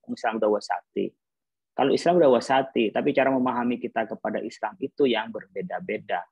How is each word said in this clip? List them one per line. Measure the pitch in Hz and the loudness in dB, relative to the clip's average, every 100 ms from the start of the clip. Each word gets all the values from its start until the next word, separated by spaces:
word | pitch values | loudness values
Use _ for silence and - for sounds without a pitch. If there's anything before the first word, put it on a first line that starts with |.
| - | -14
Islam | 120 117 110 | -6 -4 0
sudah | 107 | 2
wasati. | 104 - 90 _ 104 95 _ _ _ _ _ _ | 0 -2 -8 _ -4 -4 _ _ _ _ _ _
Kalau | - 135 | -2 0
Islam | - 165 175 | 2 4 6
sudah | 147 | 6
wasati, | 120 117 135 127 120 107 | 4 4 0 2 0 0
tapi | - 143 | 0 0
cara | 139 131 | 2 2
memahami | 131 127 120 120 120 | 2 0 0 -2 -2
kita | 117 113 110 | -4 -4 -4
kepada | - 107 107 | -6 -6 -6
Islam | 110 - 107 98 | -6 -8 -8 -6
itu | 135 - 139 | -8 0 2
yang | 110 113 | 2 -2
berbeda-beda. | 107 - 95 92 90 92 104 - 90 87 | -10 -10 -10 -8 -8 -6 -8 -4 -6 -6